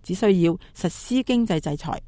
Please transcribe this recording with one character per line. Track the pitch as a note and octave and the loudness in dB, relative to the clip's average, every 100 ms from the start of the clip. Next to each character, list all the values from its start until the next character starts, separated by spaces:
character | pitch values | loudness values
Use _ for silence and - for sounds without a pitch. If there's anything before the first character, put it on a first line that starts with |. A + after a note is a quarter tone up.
只 | - | -6
需 | F#3 G#3+ F#3 | 0 4 6
要 | E3+ E3+ - | 4 0 -8
實 | - F3+ | -6 -6
施 | - - B3+ | -4 -2 -2
經 | B3+ A#3+ A#3 | 2 0 2
濟 | D#3+ | 0
制 | - A3 | -2 -6
裁。 | D#3+ - | -6 -10